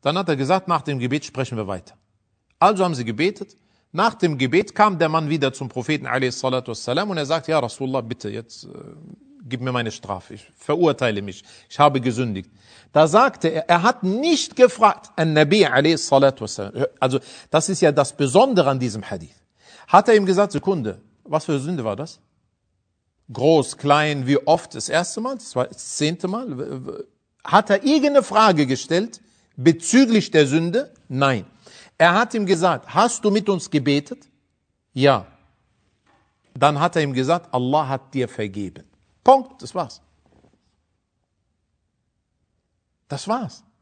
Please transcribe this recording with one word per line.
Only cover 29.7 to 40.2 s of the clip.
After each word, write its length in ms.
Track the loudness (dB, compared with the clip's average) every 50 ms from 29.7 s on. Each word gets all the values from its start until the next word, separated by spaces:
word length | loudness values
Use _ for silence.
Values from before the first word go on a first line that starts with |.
| 2 2 -2 0 4 4 4 4 4 0 0 2
der 160 | 2 2 2
Sünde? 460 | 4 2 0 -2 0 -2 -4 -4 -4 _ _ _ _
Nein. 380 | -4 -2 0 0 0 -2 -4 -10 _ _ _ -20 -20 -20 -20 _ _
Er 160 | _ 2 4 4
hat 200 | 2 0 0 -2
ihm 100 | -4 0
gesagt, 480 | 0 0 2 2 0 0 -2 -6 -6 0
„Hast 320 | 0 0 0 0 -2 -2
du 60 | 0
mit 180 | 0 0 0 -2
uns 220 | -4 -4 -4 -4
gebetet?“ 580 | -4 -2 0 0 -2 -2 -2 -6 -16 _ _ _ _ _ _ _ _ _ _ _ _ _ _ _ _
„Ja.“ 340 | 2 4 4 4 2 -2 -8 _ _ _ _ _ _ _ _ _ _ _ _ _ _ _ _ _ _ _ _ _ _ _ _ _
Dann 260 | 0 2 2 2 2
hat 160 | -2 -2 0
er 60 | 0 -2
ihm 120 | -2 -2
gesagt, 400 | -4 -2 0 -2 -2 -4 -4 -4
„Allah 340 | -4 -2 0 0 -2 -2 -2
hat 240 | -6 -8 _ _ -6
dir 160 | -4 -4 -4
vergeben.“ 560 | -4 -8 -8 -8 -8 -10 -12 -12 -12 -18 -20 _ _ _ _ _ _ _ _
Punkt, 380 | 4 4 4 2 -6 -18 _ -20
das 120 | -12 -8
war's. 280 | -8 -8 -8 -10 -20 _ _ _ _